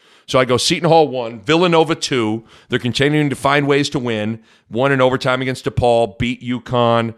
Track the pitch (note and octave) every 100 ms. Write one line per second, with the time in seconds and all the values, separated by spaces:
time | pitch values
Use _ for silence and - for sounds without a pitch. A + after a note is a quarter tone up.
0 | _ _ - C3 B2 B2 - D#3 E3 E3
1 | D3+ B2+ A#2 A#2 G2+ D#3+ F3+ E3 D#3 D#3+
2 | - C3 G#2+ A2+ - - - B2 B2 A2
3 | C#3+ D3+ D3 B2+ C3+ C#3+ C#3+ C#3+ C#3+ -
4 | A#2+ A2 G#2 A2+ _ _ _ G#2+ C3+ C#3
5 | B2+ C3 C3+ B2+ C3 B2+ C3+ - B2 A#2
6 | A2+ - A#2+ B2 B2 B2 - B2 A#2+ A#2
7 | A2+